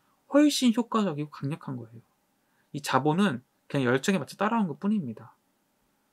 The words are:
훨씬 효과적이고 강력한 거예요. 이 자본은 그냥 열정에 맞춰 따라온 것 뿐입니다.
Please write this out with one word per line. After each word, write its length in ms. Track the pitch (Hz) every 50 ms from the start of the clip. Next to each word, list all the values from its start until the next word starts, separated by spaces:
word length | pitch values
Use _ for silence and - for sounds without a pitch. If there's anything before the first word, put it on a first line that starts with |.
| _ _ _ _ _ _ -
훨씬 400 | 285 302 294 - - 262 240 214
효과적이고 540 | 247 233 - - 220 202 180 147 147 151 147
강력한 480 | - - 143 139 165 165 - 147 135
거예요. 240 | 120 113 113 117 117 - _ _ _ _ _ _ _ _ _ _ _ _ _ -
이 80 | 147
자본은 640 | - - - 131 143 156 156 180 208 185 123 117 - _ _ _ _
그냥 180 | - - 139 127
열정에 320 | 120 127 131 - - 190
맞춰 200 | 170 131 - -
따라온 300 | - 196 214 233 226 202
것 120 | 160 139 -
뿐입니다. 560 | - 202 220 208 147 120 107 - 117 - _ _ _ _ _ _ _ _ _ _ _ _ _ _ _ _